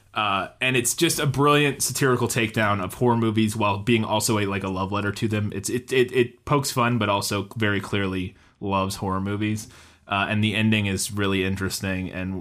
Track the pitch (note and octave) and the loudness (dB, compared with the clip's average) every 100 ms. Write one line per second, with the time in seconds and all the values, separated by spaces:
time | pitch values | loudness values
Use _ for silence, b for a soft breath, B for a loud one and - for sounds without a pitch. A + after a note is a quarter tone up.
0 | b A2+ G#2 G2 F2+ - B2+ - - - | b -4 0 0 -2 -4 0 0 0 0
1 | E3 D#3+ C#3+ C3+ D3 D3 C#3+ - - B2 | 0 0 0 2 4 4 4 0 -4 0
2 | C#3 B2 A#2 B2+ A2+ A#2 G#2+ G2+ F#2 - | 2 2 0 0 0 0 0 0 -2 0
3 | B2 A2+ A2+ G#2+ A2 A2 G#2 G2 G#2 A#2 | 2 4 2 2 2 2 0 0 2 2
4 | G#2+ G#2+ G2+ G#2+ G2+ G2 F#2+ F#2+ F#2+ G2+ | 2 0 2 0 0 -2 -2 -4 -2 -2
5 | G#2 G2 A2 G#2+ G#2 G2+ G#2 B2 - C3 | -2 -2 -2 -2 -2 -4 -4 -6 0 2
6 | B2 B2+ A#2+ - - D3 - B2+ A#2+ A#2+ | 2 2 0 -2 -2 0 0 -2 0 0
7 | G#2 G2+ - G#2 G2 A2 G#2 G2+ G2 G#2 | 2 0 0 -4 -4 -2 0 0 -2 -2
8 | G2 F#2 F2+ - b b G2+ G2 F#2+ G2 | -2 -2 -6 -10 b b -2 0 0 -4
9 | G2 F#2+ G2 G#2 G#2+ G#2+ - B B B | -4 -2 -2 -2 -2 -2 -6 B B B
10 | - G2 G2 G#2+ G#2+ G#2 A2 G#2+ G2+ F#2+ | -4 -2 0 2 2 2 2 2 2 -2
11 | - G2+ G2 G2 F#2+ F#2+ F#2+ - G2 F#2 | -2 -2 0 2 0 -2 -4 -4 -4 -4
12 | F2+ F2+ F#2 F#2 | -6 -6 -6 -6